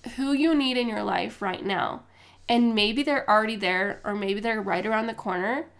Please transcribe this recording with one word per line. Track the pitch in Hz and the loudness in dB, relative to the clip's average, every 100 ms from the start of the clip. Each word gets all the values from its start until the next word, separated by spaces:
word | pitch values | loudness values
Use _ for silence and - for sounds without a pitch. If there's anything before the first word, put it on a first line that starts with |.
| 240 - | -12 -4
who | 269 | 0
you | 277 320 | 2 4
need | 302 262 247 | 2 2 0
in | 240 | 0
your | 214 | -2
life | 208 180 208 - | -2 -2 -2 -4
right | 196 180 | -6 -4
now. | 202 180 120 - - - - - - | -4 -2 -2 -6 -14 -20 -20 -10 0
And | 240 240 | 4 4
maybe | 220 208 226 | 4 2 2
they're | 285 190 - | 0 0 4
already | 214 220 214 | 4 4 -2
there, | 185 185 202 - | 0 0 -2 -4
or | - | -6
maybe | 202 196 202 | -4 -2 -2
they're | 233 220 | -2 -2
right | 196 180 | -2 -2
around | 214 220 226 | 0 -2 -2
the | |
corner. | 220 202 180 202 269 339 - | -6 -4 -2 -2 -2 -6 -14